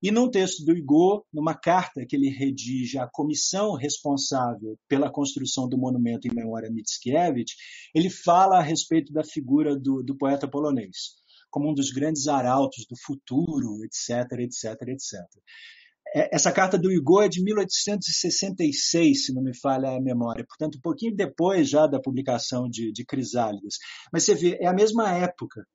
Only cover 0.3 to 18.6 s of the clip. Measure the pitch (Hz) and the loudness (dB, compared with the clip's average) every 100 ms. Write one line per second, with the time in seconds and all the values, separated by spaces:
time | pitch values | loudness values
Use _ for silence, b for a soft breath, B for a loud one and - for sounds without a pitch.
0.3 | 202 185 - 151 170 139 151 180 208 - | 2 0 0 2 2 4 6 6 4 -2
1.3 | 151 156 160 - 180 175 - 120 147 139 | -4 -2 -2 2 2 2 -8 -4 0 0
2.3 | 131 135 135 120 131 123 131 123 - 147 | 0 -2 -2 -4 -4 -4 -4 -6 -4 -2
3.3 | 147 - 185 214 160 143 143 147 139 - | 0 -2 0 -2 -2 -4 -4 -2 -2 0
4.3 | 135 123 117 107 110 _ 139 139 139 143 | -2 -2 -4 -10 -12 _ 0 0 -2 -4
5.3 | - 127 - 127 127 127 127 120 117 123 | -4 -6 -4 -2 0 0 0 0 -2 -4
6.3 | 117 113 113 110 113 107 - 123 143 175 | -4 -6 -8 -6 -8 -6 -8 0 2 2
7.3 | 123 117 - B B B 156 180 - - | 0 -6 -10 B B B 0 0 0 4
8.3 | 170 190 185 151 160 - 160 139 147 156 | 6 8 6 4 -2 0 0 0 -4 -4
9.3 | - 127 143 156 143 135 135 123 139 139 | -6 2 2 4 0 0 -2 -2 -2 0
10.3 | 139 139 139 151 135 98 - - _ b | 0 -2 -2 -2 -2 -4 -12 -14 _ b
11.3 | b b - 147 143 135 127 147 160 139 | b b -4 -2 0 -2 -2 -2 -2 0
12.3 | 143 123 131 135 - 110 120 - 139 - | 0 2 2 0 -4 -16 -18 -12 -12 -4
13.3 | 127 165 151 117 107 110 - - 120 123 | -2 0 -2 -4 -6 -10 -10 -4 -4 -4
14.3 | 117 123 - 113 110 117 135 - 98 87 | -4 -6 -6 -10 -8 -10 -10 -10 -12 -16
15.3 | _ _ B B B B B - 143 156 | _ _ B B B B B -8 -2 0
16.3 | 151 185 180 190 185 180 185 139 185 214 | 2 2 4 2 2 2 0 6 6 6
17.3 | 175 185 214 190 - - 202 - - 180 | 2 -2 0 -2 -2 -2 -4 -2 -2 0
18.3 | 165 196 190 | -2 -2 0